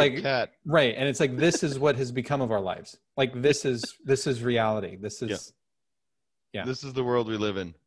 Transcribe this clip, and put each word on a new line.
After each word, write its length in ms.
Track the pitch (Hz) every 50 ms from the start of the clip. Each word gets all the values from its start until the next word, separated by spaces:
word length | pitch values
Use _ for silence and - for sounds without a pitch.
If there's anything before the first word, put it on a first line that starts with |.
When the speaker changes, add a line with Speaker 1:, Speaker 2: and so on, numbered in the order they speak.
| 147 143 127
Speaker 1:
like, 60 | 139
Speaker 2:
cat. 300 | - 139 135 123 107 - - _ _
Speaker 1:
right. 300 | 156 151 160 139 120 110
And 100 | - 135
it's 140 | 143 127 -
like, 160 | 156 135 123
this 260 | 123 151 175 175 - -
is 160 | 147 139 131
what 160 | 139 151 135
has 160 | 123 135 123
become 300 | 123 131 120 - 139 135
of 100 | 131 113
our 80 | 110 101
lives. 360 | 95 90 87 - - - - _ _ _ _
Like, 260 | - 135 123 120 123
this 220 | 123 147 143 - -
is, 320 | 139 123 117 - - - _ -
this 240 | 135 135 131 -
is 160 | 147 131 113 117
reality. 540 | 123 120 113 110 110 107 107 98 85 92
This 240 | 92 101 107 - -
is, 80 | 123 107
Speaker 2:
Yeah. 60 | 101 90 - - _ _ _ _ _ _ _ _ _ _ _ _ _ _ _ _ _ _ _ _ - 104
Speaker 1:
yeah. 40 | 92
Speaker 2:
This 180 | 127 131 131 143
is 100 | 139 127
the 100 | 131 127
world 240 | 123 123 123 117
we 100 | 110 110
live 200 | 104 107 107 98
in. 160 | 95 92 85 85 _ _